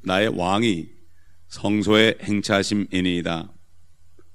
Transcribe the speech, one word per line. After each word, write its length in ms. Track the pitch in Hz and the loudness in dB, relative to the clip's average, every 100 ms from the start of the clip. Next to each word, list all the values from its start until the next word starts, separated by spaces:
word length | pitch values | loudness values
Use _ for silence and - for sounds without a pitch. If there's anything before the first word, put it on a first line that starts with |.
나의 340 | - 95 110 92 | 0 2 2 2
왕이 520 | 87 98 117 87 78 - - - - - - | 2 2 2 0 -4 -14 -20 -20 -20 -18 -16
성소의 720 | - 101 107 98 107 110 - | -6 0 0 4 6 6 4
행차하심이니이다. 1300 | - 104 98 101 95 104 92 92 90 87 85 82 82 - - - - - - - - | -2 -2 2 2 2 0 0 0 0 0 -2 -4 -6 -14 -20 -20 -20 -20 -20 -20 -20